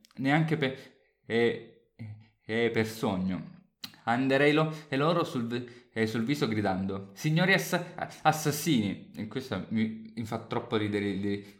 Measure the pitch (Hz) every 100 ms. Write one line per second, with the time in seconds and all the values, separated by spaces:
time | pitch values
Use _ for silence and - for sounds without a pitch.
0 | _ - 135 151 160 156 135 131 - _
1 | _ _ - 113 117 - - - _ _
2 | 110 - - _ - 110 117 113 110 -
3 | 117 95 92 90 78 - _ _ - -
4 | - 120 135 135 147 151 156 156 - 135
5 | 151 175 160 131 117 120 123 - - -
6 | 113 117 113 147 127 107 101 92 95 95
7 | - - 151 160 185 190 - 175 175 -
8 | - - 156 156 147 143 175 131 101 -
9 | - - 107 131 - 98 - 110 110 -
10 | - - 117 220 - 113 - 110 104 104
11 | 202 95 101 101 - -